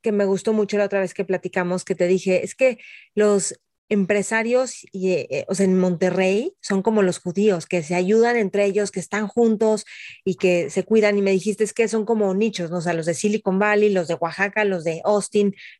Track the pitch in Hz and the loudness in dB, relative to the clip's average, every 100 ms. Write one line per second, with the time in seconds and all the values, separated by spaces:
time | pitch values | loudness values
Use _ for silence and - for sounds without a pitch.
0 | 226 208 196 190 - 214 202 208 202 202 | -2 0 2 0 0 0 0 0 0 0
1 | 185 - 190 180 175 190 175 180 - 175 | -2 -4 -2 -2 -2 -2 -2 -2 -4 -2
2 | 175 185 190 185 - - 262 240 - - | 2 2 2 0 0 0 0 0 -10 -20
3 | - - 208 202 - - _ _ _ 208 | -8 0 2 2 0 -8 _ _ _ -2
4 | 185 208 196 226 226 247 254 - - 196 | 2 0 0 -2 0 0 0 -6 -16 -4
5 | 185 170 - 139 - 190 190 185 180 170 | -2 -2 -2 -6 -4 0 2 4 2 0
6 | 185 185 185 202 320 - - 196 226 214 | 0 0 0 0 -2 -8 -4 -2 0 2
7 | 185 165 180 175 214 175 - - 151 175 | 2 0 -6 0 2 2 -2 -4 -2 -2
8 | 185 220 233 240 196 202 202 196 202 190 | 2 4 4 2 0 0 0 0 -2 -6
9 | - 202 208 - 233 214 220 214 - - | -6 -6 -4 0 2 2 2 0 -4 -18
10 | - - 190 - 185 175 147 190 180 220 | -20 -8 -6 -2 0 0 0 -4 2 2
11 | 208 202 196 190 196 202 208 - 226 220 | 4 2 2 0 0 -2 -2 0 -2 0
12 | 214 226 202 185 220 202 165 180 165 165 | 0 0 0 0 0 -2 -6 -4 -2 -2
13 | 160 165 214 214 196 190 208 208 214 190 | -2 -2 -2 -2 0 0 2 4 4 2
14 | 160 165 165 165 196 214 208 180 165 165 | -2 -4 -4 -4 -4 0 -2 -2 -4 -4
15 | 190 208 - 208 202 196 - - | 0 0 0 0 0 -2 -14 -10